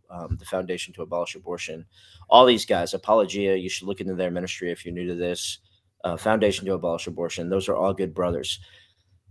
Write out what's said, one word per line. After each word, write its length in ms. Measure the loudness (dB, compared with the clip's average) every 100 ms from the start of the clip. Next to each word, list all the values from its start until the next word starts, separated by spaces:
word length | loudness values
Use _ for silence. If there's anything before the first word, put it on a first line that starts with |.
| _
um, 280 | -14 -8 -8
the 80 | -4
Foundation 480 | -4 -4 -6 -8
to 80 | -10
Abolish 340 | -6 -4 -4 -6
Abortion. 500 | -8 -8 -8 -10 -14 _ -20 -14 6
All 160 | 10 10
these 200 | 8 4
guys, 280 | 0 0
Apologia, 640 | -2 2 4 4 0 2 2
you 100 | 0
should 180 | -6 -6
look 100 | -6
into 160 | -4 -2
their 160 | -2
ministry 400 | -2 -6 -6 -6
if 140 | -6 -8
you're 80 |
new 120 | -6 -6
to 80 | -2
this, 440 | -2 -2 -6 -10 _ _ _ _ -6
uh, 100 | -2
Foundation 500 | 0 4 2 2 -2
to 80 |
Abolish 320 | -2 -2 -4 -6
Abortion. 440 | -6 -6 -4 -2
Those 180 | -2 0
are 80 | 0
all 180 | 0
good 200 | 0 -4
brothers. 480 | -2 -2 -2 -4 -8 -10 -20 -20 _ _ _ _